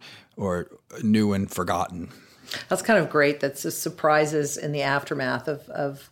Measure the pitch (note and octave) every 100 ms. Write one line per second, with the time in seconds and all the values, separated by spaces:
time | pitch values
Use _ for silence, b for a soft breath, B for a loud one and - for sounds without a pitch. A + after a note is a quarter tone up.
0 | B B B - G2 F2+ E2 - _ -
1 | A2 G#2+ G#2 G2 G2 - F2+ F2+ E2+ F2
2 | F2 B B B B B B F#3 - G#3+
3 | D3 D3+ C#3+ D3 C#3 - E3 - E3 E3+
4 | D#3 D3+ D3+ D#3 C#3+ - D3+ D3 C#3 C#3+
5 | - D3 C3 B2+ D#3+ C#3+ - - C#3+ C#3
6 | -